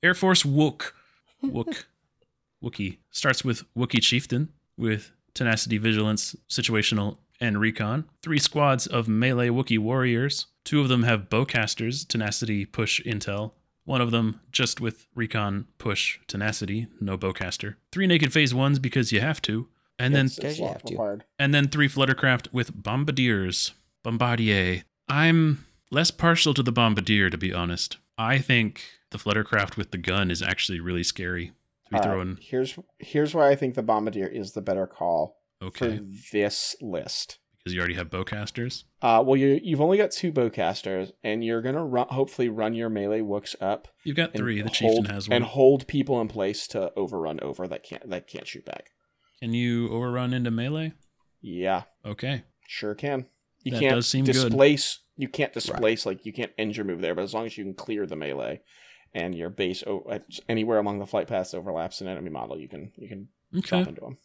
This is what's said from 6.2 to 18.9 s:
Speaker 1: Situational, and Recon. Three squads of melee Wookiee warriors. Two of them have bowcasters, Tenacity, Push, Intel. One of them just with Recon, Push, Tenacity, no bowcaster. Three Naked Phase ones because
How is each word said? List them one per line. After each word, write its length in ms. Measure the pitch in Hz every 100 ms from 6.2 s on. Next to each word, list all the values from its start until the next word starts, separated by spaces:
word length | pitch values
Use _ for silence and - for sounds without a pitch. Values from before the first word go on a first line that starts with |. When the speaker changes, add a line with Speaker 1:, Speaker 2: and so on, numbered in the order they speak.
| - - _
Speaker 1:
Situational, 680 | - 113 110 107 107 101 - _ _
and 200 | 120 101
Recon. 460 | 110 110 107 131 156 _
Three 180 | - 147
squads 460 | - 147 143 131 -
of 200 | 123 113
melee 420 | 110 123 123 120
Wookiee 300 | 120 131 113
warriors. 680 | 107 131 127 117 139 - - _
Two 180 | - 147
of 80 | 135
them 140 | 127
have 260 | 117 113 98
bowcasters, 760 | 110 131 120 107 - 113 135 -
Tenacity, 580 | 117 107 - 113 104 98
Push, 360 | - 110 -
Intel. 500 | - 107 101 101 110 _ _ _
One 160 | - 131
of 100 | 120
them 280 | 117 110 110 _
just 280 | - 120 -
with 280 | 117 107 _ -
Recon, 500 | 113 113 101 98 - _
Push, 400 | 117 98 - - -
Tenacity, 600 | 98 104 104 98 104 113 -
no 180 | 101 95
bowcaster. 580 | 95 92 92 - 104 104 _
Three 140 | - 196
Naked 260 | 170 143
Phase 220 | 160 143
ones 240 | 123 135 139
because 340 | 131